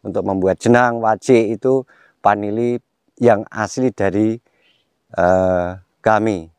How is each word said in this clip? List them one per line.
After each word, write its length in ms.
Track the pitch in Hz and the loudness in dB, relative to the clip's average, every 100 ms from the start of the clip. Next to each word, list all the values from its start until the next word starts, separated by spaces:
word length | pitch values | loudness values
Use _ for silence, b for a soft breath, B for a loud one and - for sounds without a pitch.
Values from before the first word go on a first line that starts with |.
untuk 240 | 104 98 | -8 -6
membuat 320 | 95 95 92 92 | -4 -2 -2 0
jenang, 480 | 117 120 123 117 | 2 4 2 0
wajik, 560 | 113 107 - 123 110 110 | -2 -2 2 2 2 -2
itu 240 | 131 131 127 b b b | 0 -2 -2 b b b
panili 560 | 104 101 104 107 120 120 _ _ _ _ | 0 0 -2 -4 -4 -4 _ _ _ _
yang 240 | 117 104 110 | 2 2 -2
asli 400 | - 104 - 127 | -8 -6 -2 -4
dari, 480 | 104 98 92 107 113 _ _ _ _ _ _ _ - | -2 -2 0 -2 -4 _ _ _ _ _ _ _ -2
eh, 540 | 90 92 92 90 87 92 _ _ | 2 2 2 0 -4 -8 _ _
kami. 480 | - 107 110 98 82 | 0 0 0 -4 -8